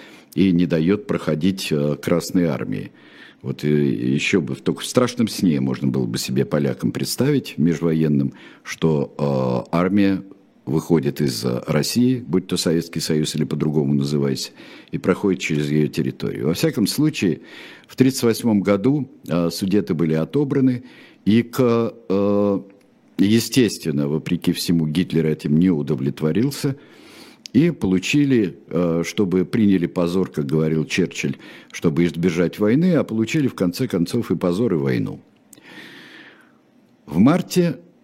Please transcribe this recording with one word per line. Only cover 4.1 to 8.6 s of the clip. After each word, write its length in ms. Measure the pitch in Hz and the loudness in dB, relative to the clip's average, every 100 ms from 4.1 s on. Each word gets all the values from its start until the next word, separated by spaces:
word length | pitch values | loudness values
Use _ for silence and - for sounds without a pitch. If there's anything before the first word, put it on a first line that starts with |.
| 69 - 98 | -2 2 0
бы 140 | 67 67 | 0 -4
в, 60 | |
только 200 | - - | -4 -4
в 40 | - | -2
страшном 440 | - 120 - 110 | 0 0 0 -4
сне 320 | - 92 71 | 0 0 2
можно 260 | 65 64 69 | 0 -2 -2
было 180 | 64 60 | -2 -2
бы 120 | 58 | -4
себе 260 | - 65 | -4 -2
полякам 480 | 67 76 69 62 - | 0 0 -2 -2 -4
представить, 680 | - 65 - 127 143 - - | -4 -4 -2 0 0 -2 -2
межвоенным, 760 | 80 78 82 80 78 71 67 - - - | 0 2 0 2 2 2 0 -6 -20 -20